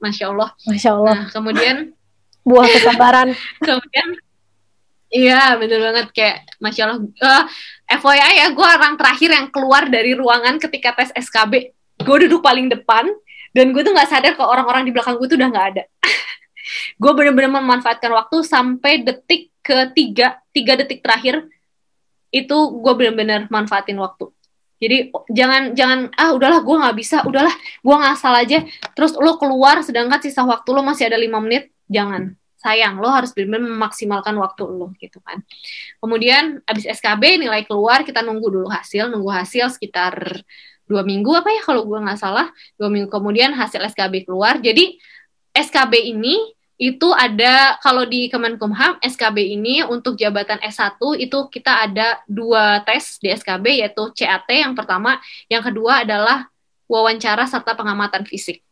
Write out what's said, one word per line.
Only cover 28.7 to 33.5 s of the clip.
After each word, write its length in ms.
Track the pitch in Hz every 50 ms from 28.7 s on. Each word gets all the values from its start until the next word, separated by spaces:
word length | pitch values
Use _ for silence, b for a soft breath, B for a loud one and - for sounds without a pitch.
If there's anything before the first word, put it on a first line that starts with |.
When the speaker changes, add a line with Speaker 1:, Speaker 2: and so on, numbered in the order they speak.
| B B B B
Speaker 1:
Terus 240 | - - 302 311 311
lo 240 | - 285 330 330 320
keluar, 400 | 285 269 262 254 269 277 302 339
sedangkan 400 | 302 - 240 233 240 247 277 294
sisa 240 | - 285 269 269 254
waktu 240 | 254 233 - - 247 262
lo 80 | 277 277
masih 240 | 277 302 - 240 226
ada 80 | 226
lima 240 | 233 226 226 226 214
menit, 320 | 220 220 240 285 277 _ _ _ _ -
jangan. 480 | 202 208 202 202 196 190 190 190 185 _ _ _ _ _
Sayang, 400 | - 220 220 226 226 202 196 190
lo 80 | 214 247
harus 240 | 269 262 247 247
bener-bener 320 | - 202 196 196